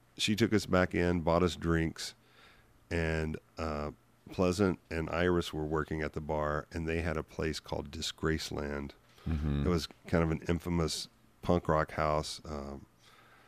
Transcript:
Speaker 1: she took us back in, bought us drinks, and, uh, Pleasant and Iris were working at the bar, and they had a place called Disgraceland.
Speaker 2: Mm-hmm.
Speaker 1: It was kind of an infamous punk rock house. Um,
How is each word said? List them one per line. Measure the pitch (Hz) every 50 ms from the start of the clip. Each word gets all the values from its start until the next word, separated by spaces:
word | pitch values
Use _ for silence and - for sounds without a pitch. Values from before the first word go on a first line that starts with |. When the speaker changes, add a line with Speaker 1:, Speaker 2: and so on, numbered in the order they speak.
| _ _ _
Speaker 1:
she | - - - 110
took | 95 113 -
us | 107 101 -
back | 98 92 90 90 90 -
in, | 85 87 87 90 87
bought | 76 82 82 87 90
us | 87 78
drinks, | 76 85 82 82 82 82 78 - - - - - _ _ _ _ - - - - - _ _ _ _ _ _
and, | 87 85 82 80 80 80 80 78 78 - - _ _
uh, | - 82 80 76 73 73 73 69 - _ _ _ _ _ -
Pleasant | - - 92 90 90 98 104 92 - - _ _
and | 90 82 80 76
Iris | 78 82 87 90 87 87 82 - -
were | 78 78
working | 76 80 78 76 - 80 78
at | 76 73
the | - 78
bar, | 76 73 78 76 76 73 76 76 - - -
and | 85 80
they | 80 82 82
had | 80 85 78
a | 78 76
place | - - - 80 80 76 -
called | - - 80 78 73 71
Disgraceland. | 73 78 78 - - - - 80 80 78 - - 73 71 73 71 71 71 71 67 - - _ _ - - - 80
Speaker 2:
Mm-hmm. | 80 73 76 76 71 73 76
Speaker 1:
It | 87
was | 87 82 71 - - - _
kind | - - 85
of | 82 80
an | 80 78 - -
infamous | 87 85 - 87 87 85 82 76 - - - - _ _ _ _ _ _
punk | - - 90 87 - -
rock | 78 78 78 - -
house. | - 78 78 76 76 76 - - - -
Um, | 78 76 73 69 71 71 67 - - _ _ _ - - - - - - - -